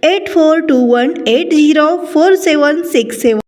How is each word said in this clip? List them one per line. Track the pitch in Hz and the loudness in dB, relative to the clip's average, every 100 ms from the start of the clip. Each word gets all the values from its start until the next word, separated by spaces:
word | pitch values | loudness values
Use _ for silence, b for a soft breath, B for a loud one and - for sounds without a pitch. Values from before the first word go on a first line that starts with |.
एट | 311 381 - | 0 -2 -2
फोर | 359 311 320 320 | 0 2 2 0
टू | 262 247 | 0 2
वन | 240 247 339 233 | 0 0 -4 -2
एट | 233 339 | -2 0
झिरो | 311 302 311 302 349 349 | 0 2 2 0 -2 -2
फोर | 311 339 | 0 2
सेवन | 381 349 302 285 302 | 2 0 0 0 -2
सिक्स | 339 254 226 - | -2 -2 -2 -2
सेवन. | 247 220 | -2 -2